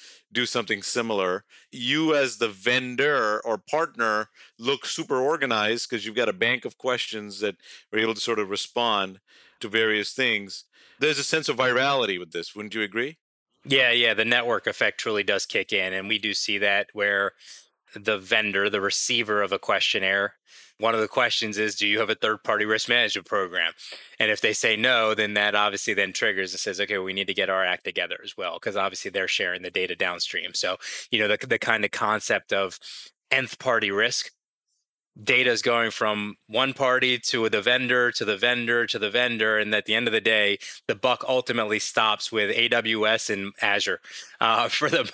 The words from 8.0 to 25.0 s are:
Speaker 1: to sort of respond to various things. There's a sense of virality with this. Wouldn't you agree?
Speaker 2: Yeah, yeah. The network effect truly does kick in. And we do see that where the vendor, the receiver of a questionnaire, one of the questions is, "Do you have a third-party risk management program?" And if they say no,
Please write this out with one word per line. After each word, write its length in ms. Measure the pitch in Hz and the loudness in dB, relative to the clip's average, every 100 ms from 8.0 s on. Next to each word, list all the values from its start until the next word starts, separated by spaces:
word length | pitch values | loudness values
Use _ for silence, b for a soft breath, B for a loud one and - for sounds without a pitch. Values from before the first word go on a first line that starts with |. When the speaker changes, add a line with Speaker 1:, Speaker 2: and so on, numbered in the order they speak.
| 110 107 | 0 0
Speaker 1:
to 60 | |
sort 180 | 120 107 | -2 -2
of 100 | 98 | -2
respond 720 | 101 - 120 117 104 95 92 _ b b b | -4 -4 0 2 2 -2 -8 _ b b b
to 80 | 107 | -2
various 420 | 110 110 107 101 | 2 2 2 -2
things. 520 | - 123 107 98 - - b b b | -2 0 0 -4 -14 -18 b b b
There's 200 | 147 143 | 0 0
a 40 | |
sense 240 | 139 160 151 | 0 0 0
of 80 | 123 | 2
virality 600 | 127 123 139 135 107 90 | 2 4 4 2 0 -2
with 140 | 85 | -6
this. 240 | 85 - 101 | -8 -8 -10
Wouldn't 180 | 104 | -8
you 80 | 110 | -4
agree? 360 | 104 110 139 165 _ _ _ _ 139 | -4 -2 -4 -8 _ _ _ _ 0
Speaker 2:
Yeah, 260 | 135 127 | 4 6
yeah. 220 | 120 117 | 4 4
The 120 | 107 110 | 2 2
network 400 | 120 120 107 110 | 2 2 0 -2
effect 340 | - 107 - | 0 0 0
truly 240 | 117 104 | -2 0
does 220 | 98 98 - | 0 0 0
kick 280 | 107 95 | -4 -2
in. 200 | 101 92 | -2 -2
And 140 | 95 101 | -4 -4
we 100 | 107 | -4
do 160 | 104 | -2
see 240 | 98 - 101 | -2 -2 0
that 300 | 101 101 - | 0 0 -2
where 400 | 104 101 101 98 - B B B B _ | -2 0 0 -2 -6 B B B B _
the 240 | 104 101 101 | -6 -2 -2
vendor, 520 | 92 110 107 98 104 | 0 0 2 0 0
the 120 | 101 | 0
receiver 600 | 98 - - 120 107 104 | 0 0 0 0 0 0
of 100 | 98 | 0
a 80 | 98 | 0
questionnaire, 760 | - 98 - 104 95 98 101 - _ B B B | 0 0 2 0 2 0 0 -4 _ B B B
one 160 | 110 113 | 0 0
of 60 | |
the 60 | 107 | 0
questions 500 | 131 120 - 110 104 | 2 2 2 -2 -2
is, 180 | 107 - | -2 0
"Do 120 | 104 | 0
you 120 | 107 | 2
have 100 | 107 | 0
a 60 | 110 | 0
third-party 500 | 110 107 - 104 107 | 0 0 0 0 2
risk 220 | 110 - | 0 2
management 400 | 123 107 95 - | 2 2 -2 -2
program?" 460 | 104 92 87 82 - B B B B | -2 -2 -2 -4 -4 B B B B
And 120 | 110 | 0
if 100 | 104 | 2
they 120 | 113 | 0
say 220 | 107 117 107 | 2 0 2
no, 380 | 127 120 | 2 4